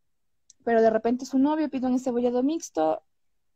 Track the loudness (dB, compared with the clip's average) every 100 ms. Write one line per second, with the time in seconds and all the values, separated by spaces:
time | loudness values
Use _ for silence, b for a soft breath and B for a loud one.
0 | _ _ _ _ _ _ 0 4 4 2
1 | 0 -4 -2 0 2 0 -2 -4 -2 -2
2 | -2 -2 0 0 -2 -4 -6 -2 0 -2
3 | -8 _ _ _ _